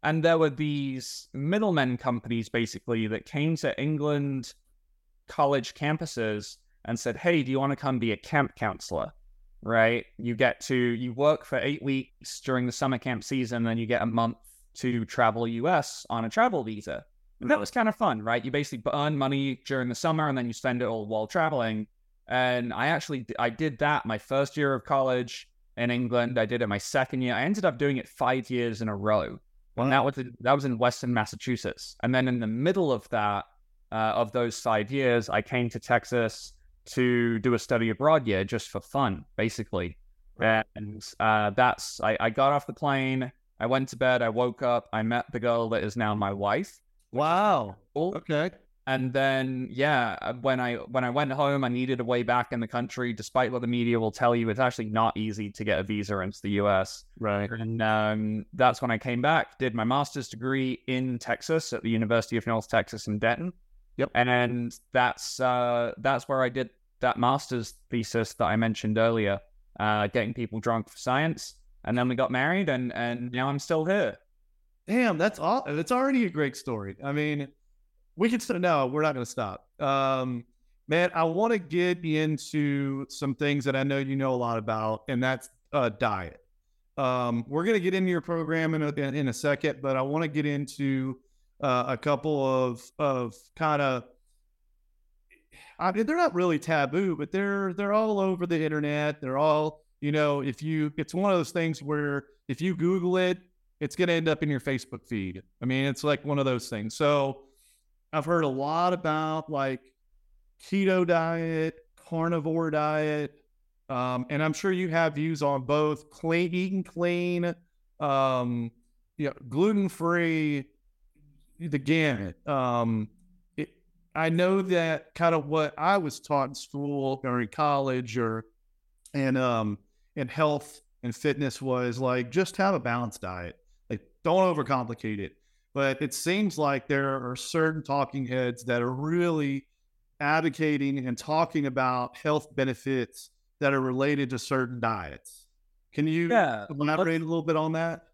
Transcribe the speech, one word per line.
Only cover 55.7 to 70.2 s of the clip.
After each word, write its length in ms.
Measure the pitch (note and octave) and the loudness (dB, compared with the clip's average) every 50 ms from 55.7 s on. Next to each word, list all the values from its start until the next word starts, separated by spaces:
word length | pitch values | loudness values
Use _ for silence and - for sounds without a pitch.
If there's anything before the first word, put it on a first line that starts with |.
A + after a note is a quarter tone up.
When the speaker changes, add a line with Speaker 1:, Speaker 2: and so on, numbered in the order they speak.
| G2+ D#2 | 0 0
Speaker 1:
a 40 | F#2+ | 0
visa 360 | G2 A2 G#2 G2 G2 G#2 G2 | -2 -2 -4 -2 -2 -2 -2
into 200 | F#2 F#2+ - - | -2 -4 -6 -6
the 120 | - G2 G2+ | -4 -2 0
U 180 | G2+ G2+ G#2 | 2 4 4
S. 340 | G2+ F#2+ F#2+ - - - - - - - | 4 4 2 0 -6 -16 -16 -20 -14 -6
Speaker 2:
Right. 320 | A#2 G#2+ G2+ G2+ G2+ G2+ | -2 -2 0 0 -2 -4
Speaker 1:
And, 320 | A#2+ A2 A2+ A2 A2+ A2+ A2+ | -4 -6 -6 -4 -2 0 0
um, 640 | A2 G#2+ G#2+ G#2+ G#2+ G#2+ G#2+ G#2+ G#2+ G#2+ A2 G2 - - | 2 2 2 2 0 0 0 -2 -2 -2 -4 -6 -8 0
that's 260 | - C3 B2 A#2+ - | 4 4 4 4 4
when 100 | - B2 | 0 -2
I 60 | A2+ | -2
came 240 | G#2+ - C3+ A#2+ A#2+ | -2 -2 -4 -4 0
back, 380 | B2 C#3+ D#3+ D#3+ - - - _ | 2 2 2 2 2 -2 -4 _
did 160 | C3 B2+ A2 | -4 -2 0
my 100 | A#2 A2+ | 0 0
master's 440 | A#2 B2 C#3+ C#3+ - - C#3+ B2 - | 2 2 2 0 -2 -4 -10 -10 -10
degree 500 | - A#2 A#2 C3 C3 C3+ C3 C3 B2+ - _ | -12 -8 -4 -2 -2 0 0 -2 -4 -6 _
in 320 | - C3 B2+ C3 B2+ B2 A#2+ | -4 -4 -2 -2 -2 -4 -6
Texas 560 | - - A#2 - - - D#3+ D#3+ D#3 - - | -2 -4 -4 -4 -2 0 0 0 0 -2 -6
at 80 | A#2 - | -4 -2
the 80 | A#2 | 0
University 480 | A2+ A2 A2+ G#2 A#2+ A#2 A2+ - - A#2 | 2 2 2 4 2 2 2 2 -2 -2
of 80 | A2 | 0
North 200 | - A#2 A2+ - | 0 -2 -2 -2
Texas 420 | - - A2+ - - - G#2+ - - | 2 0 0 0 0 -6 -12 -6 -4
in 100 | G#2 G#2 | -4 0
Denton. 340 | G#2+ A2+ A#2 - E3 F3+ F3 _ _ _ - - _ _ _ - | 2 0 0 0 -4 -10 -10 _ _ _ -20 -20 _ _ _ -4
Speaker 2:
Yep. 120 | C3 C#3 - | -4 0 2
Speaker 1:
And 600 | - B2 B2 B2 B2 B2 A#2+ B2 A#2+ A#2+ A#2+ A#2+ - _ _ _ | 2 4 4 4 2 2 2 0 -2 -4 -6 -8 -12 _ _ _
that's, 440 | C3 B2 B2 - - - - - - | 2 2 2 2 -2 -8 -12 -6 -2
uh, 540 | C3 B2+ B2 B2 B2 B2 A#2+ A#2+ A#2+ A#2 - - | 0 2 2 2 2 2 2 0 0 -2 -4 -2
that's 280 | G#2+ C3+ C#3 B2 - - | 0 0 0 0 0 0
where 120 | C#3 C3 C3 | 0 2 2
I 60 | B2 | 2
did 220 | A#2+ C3 B2+ A2+ _ _ _ _ _ _ | 0 -2 -4 -4 _ _ _ _ _ _
that 160 | - B2+ A#2+ | 0 0 2
master's 580 | B2 A#2+ A#2+ C3+ C#3 - - C3 A#2+ A2+ - - - _ _ | 4 2 2 2 2 0 -2 -4 -4 -4 -6 -10 -20 _ _
thesis 420 | - A#2+ A2+ - - A#2 A#2 - - | -4 -4 -4 0 0 0 0 0 0
that 140 | - A#2 | -2 0
I 100 | D#2+ G2+ | 2 2
mentioned 420 | A2 A2+ A2+ A2 - - A2 G#2+ A2+ | 2 2 0 0 -2 -2 -2 2 2
earlier, 400 | A2+ A#2 A#2 A2+ G#2+ G2+ G2 G2 - _ _ - _ _ _ - | 4 4 4 2 2 0 0 -2 -4 _ _ -20 _ _ _ -2
uh, 300 | G2+ G#2+ G#2+ G#2+ G#2 G2+ | 0 0 2 2 0 0
getting 260 | - B2 | 0 0